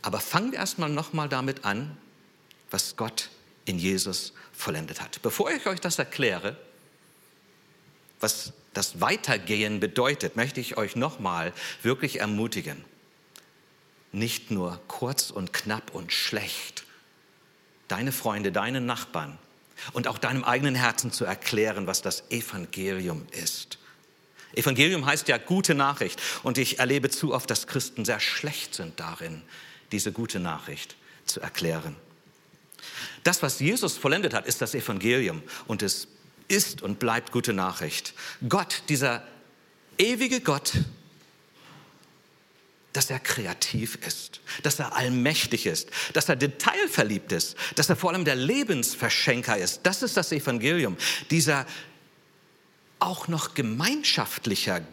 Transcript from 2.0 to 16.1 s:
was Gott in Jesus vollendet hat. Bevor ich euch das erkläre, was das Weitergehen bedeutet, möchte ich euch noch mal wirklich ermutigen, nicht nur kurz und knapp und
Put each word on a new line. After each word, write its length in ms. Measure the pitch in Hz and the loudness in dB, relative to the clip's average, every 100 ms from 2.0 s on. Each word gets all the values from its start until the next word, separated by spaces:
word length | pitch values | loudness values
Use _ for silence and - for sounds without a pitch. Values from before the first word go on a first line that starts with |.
| - - - _ _ - _ | -20 -20 -20 _ _ -20 _
was 260 | 101 - - | -4 -4 -4
Gott 360 | 113 113 - - - _ - | -4 -4 -8 -14 -20 _ -6
in 140 | 90 | 0
Jesus 540 | 90 95 98 90 - - - | 0 0 0 -4 -8 -14 -20
vollendet 480 | - - 156 160 - | -8 -6 -6 -6 -10
hat. 180 | - - | -10 -4
Bevor 260 | 113 - - | -4 0 0
ich 160 | 311 208 | 2 0
euch 140 | 185 | -2
das 180 | 180 170 | -2 0
erkläre, 580 | 135 - 123 90 98 - - - - _ _ _ - _ _ _ _ _ - _ - _ | -2 2 2 2 -4 -8 -18 -20 -20 _ _ _ -20 _ _ _ _ _ -20 _ -20 _
was 340 | 110 - - - _ 98 | 0 0 -6 -14 _ -4
das 260 | 98 165 | -2 0
Weitergehen 800 | - 214 - 110 90 107 107 107 | 2 2 2 0 2 0 2 2
bedeutet, 560 | 104 - 127 143 - 113 | 0 4 2 2 -2 0
möchte 260 | 127 131 | 0 -2
ich 160 | 120 - | -4 -2
euch 180 | 104 117 | -2 0
noch 220 | 143 - | -2 0
mal 360 | 95 85 82 - - - | -2 0 -2 -6 -10 -2
wirklich 380 | 117 135 151 - | 0 0 -2 -2
ermutigen, 680 | 104 104 113 - 151 143 - - _ _ _ - _ _ _ _ _ _ _ | 0 0 0 -2 -6 -10 -16 -20 _ _ _ -20 _ _ _ _ _ _ _
nicht 400 | 98 113 - - | -4 -2 -4 -2
nur 280 | 104 90 87 - | -2 -2 -4 -12
kurz 440 | - 123 143 - | -4 -2 -2 -2
und 220 | 101 90 | -4 -4
knapp 420 | - 107 107 - 98 | -4 -2 -4 -4 -12
und 180 | 87 | -2